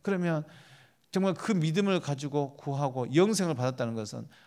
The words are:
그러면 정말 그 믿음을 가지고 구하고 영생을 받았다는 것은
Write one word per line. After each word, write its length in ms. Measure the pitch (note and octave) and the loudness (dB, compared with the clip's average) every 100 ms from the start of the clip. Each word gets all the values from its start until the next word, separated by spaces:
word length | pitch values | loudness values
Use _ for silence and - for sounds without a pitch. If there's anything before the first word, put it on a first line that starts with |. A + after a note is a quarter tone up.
그러면 440 | - F#3+ F3 D#3+ D3+ - - - - _ _ | -2 0 0 -2 -4 -14 -20 -20 -20 _ _
정말 240 | F#3+ F#3+ | 0 2
그 180 | F3 - | 0 0
믿음을 480 | F#3+ D#3 D#3+ G3+ F3+ | 2 2 2 2 2
가지고 560 | C#3 C#3 C#3+ C#3+ C#3 - | 0 -4 -2 -2 -2 -4
구하고 580 | D3 C#3 C#3+ B2+ A#2+ | -6 -2 -2 -2 0
영생을 400 | C#3 G3 G3+ F3+ | 4 4 4 0
받았다는 400 | C3 B2+ C3 A#2 | 0 -2 0 -4
것은 320 | A2+ G#2 A#2+ - - | -4 -6 -10 -12 -16